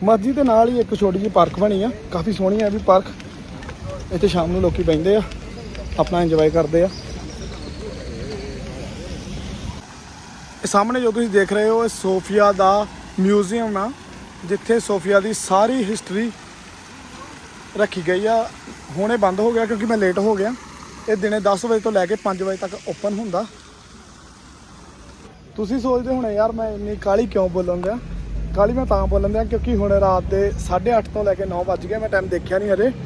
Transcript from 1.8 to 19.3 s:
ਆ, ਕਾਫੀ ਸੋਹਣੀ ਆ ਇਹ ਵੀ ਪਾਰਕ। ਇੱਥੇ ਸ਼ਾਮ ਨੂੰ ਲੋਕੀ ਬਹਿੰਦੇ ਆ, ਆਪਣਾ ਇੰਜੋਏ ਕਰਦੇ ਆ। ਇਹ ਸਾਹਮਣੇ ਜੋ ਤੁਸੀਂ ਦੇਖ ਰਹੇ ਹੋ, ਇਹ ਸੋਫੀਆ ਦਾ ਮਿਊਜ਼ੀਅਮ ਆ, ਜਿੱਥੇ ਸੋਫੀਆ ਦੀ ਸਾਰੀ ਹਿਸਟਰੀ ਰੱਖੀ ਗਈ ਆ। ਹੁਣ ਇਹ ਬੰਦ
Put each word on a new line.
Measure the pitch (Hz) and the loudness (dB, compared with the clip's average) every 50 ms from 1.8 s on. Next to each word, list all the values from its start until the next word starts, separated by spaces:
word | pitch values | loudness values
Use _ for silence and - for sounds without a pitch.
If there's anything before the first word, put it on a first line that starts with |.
| 202 | 0
ਆ, | 254 - - - - | -2 -4 -6 -8 -6
ਕਾਫੀ | - 170 160 220 | -6 -4 -2 -2
ਸੋਹਣੀ | 196 175 190 185 208 214 | 0 0 2 2 2 2
ਆ | 220 | 2
ਇਹ | 208 | 0
ਵੀ | 202 220 | 0 0
ਪਾਰਕ। | 190 190 185 190 185 - - - - - - - - - - - - - - - - - 190 - - - | 4 4 4 4 4 0 -10 -14 -14 -14 -14 -16 -16 -14 -14 -14 -12 -12 -12 -12 -10 -10 -10 -10 -8 -6
ਇੱਥੇ | 185 170 208 196 | -4 0 0 2
ਸ਼ਾਮ | 170 175 160 165 | 2 2 0 0
ਨੂੰ | 175 190 | 0 2
ਲੋਕੀ | 185 170 160 - 175 | 2 2 2 0 2
ਬਹਿੰਦੇ | 160 156 151 165 190 202 | 2 2 2 4 4 4
ਆ, | 220 - - - - - - - - - - - - - - - 156 | 2 2 -2 -6 -12 -12 -12 -12 -12 -12 -12 -12 -12 -10 -6 -2 -2
ਆਪਣਾ | 160 160 180 175 | -2 0 0 0
ਇੰਜੋਏ | 175 165 160 156 156 156 | 2 2 4 4 4 4
ਕਰਦੇ | 151 165 160 147 156 170 180 | 4 2 2 2 2 2 2
ਆ। | 190 - - - - - - - - - - - - - - - - - - 453 - - - - - - - - - - 190 185 - - - - - - - - - - - - - - - - - - - - - - - - - - - - - - - - - - - - - - - - - - - - | 2 0 -4 -12 -12 -12 -12 -12 -12 -12 -12 -12 -12 -12 -12 -12 -12 -12 -12 -12 -12 -12 -12 -12 -12 -10 -10 -10 -10 -10 -10 -10 -10 -10 -10 -10 -10 -10 -10 -10 -10 -10 -10 -10 -10 -10 -10 -10 -10 -10 -8 -8 -8 -10 -10 -8 -10 -10 -10 -12 -16 -18 -18 -18 -18 -18 -18 -18 -18 -18 -18 -18 -18 -14 -8 -4
ਇਹ | - | 0
ਸਾਹਮਣੇ | - 202 208 226 247 254 | 2 2 2 2 2 2
ਜੋ | 247 226 | 2 2
ਤੁਸੀਂ | 202 233 233 226 | 2 2 0 2
ਦੇਖ | 190 202 196 175 202 | 4 4 4 4 2
ਰਹੇ | 208 214 220 | 2 2 4
ਹੋ, | 226 226 233 | 4 4 2
ਇਹ | 220 | 0
ਸੋਫੀਆ | - - - 190 190 190 170 - 196 208 208 202 | -2 -2 0 0 0 0 0 0 4 4 6 6
ਦਾ | 202 190 196 190 196 208 208 202 - - - - - - | 6 4 4 4 4 4 2 -2 -6 -16 -18 -10 -2 0
ਮਿਊਜ਼ੀਅਮ | 185 196 208 208 202 180 220 233 226 220 208 190 | 2 4 4 4 2 2 0 -2 -2 -2 -2 -2
ਆ, | 196 240 277 - - - - - - - - - 185 | -4 -4 -6 -10 -16 -18 -18 -18 -18 -18 -18 -12 -6
ਜਿੱਥੇ | 170 202 190 - - 226 233 | -4 -4 -2 0 0 0 0
ਸੋਫੀਆ | - - 208 190 160 196 202 196 | 2 0 -2 -2 2 4 4 4
ਦੀ | 190 220 214 | 4 2 -2
ਸਾਰੀ | - - - 185 190 214 233 262 262 214 | -4 -2 2 4 4 4 4 4 2 0
ਹਿਸਟਰੀ | 185 220 - - - 180 208 233 233 202 - - - - - - - - - - - - - - - - - - - - - - - - - - - - 196 | -2 -2 -6 -6 -6 -4 -2 -2 -4 -4 -8 -16 -20 -20 -20 -20 -20 -20 -20 -20 -20 -20 -20 -20 -18 -18 -18 -18 -18 -18 -18 -20 -20 -20 -20 -18 -8 -2 0
ਰੱਖੀ | 208 202 - 185 160 170 | 0 0 0 -4 -2 0
ਗਈ | 185 185 208 | 0 2 2
ਆ। | 214 226 226 226 226 - - - - - - - - 139 170 | 2 2 2 0 -2 -6 -16 -18 -18 -18 -18 -14 -10 -6 -2
ਹੁਣ | 202 220 | -2 0
ਇਹ | 233 220 | 2 2
ਬੰਦ | 202 185 | 2 2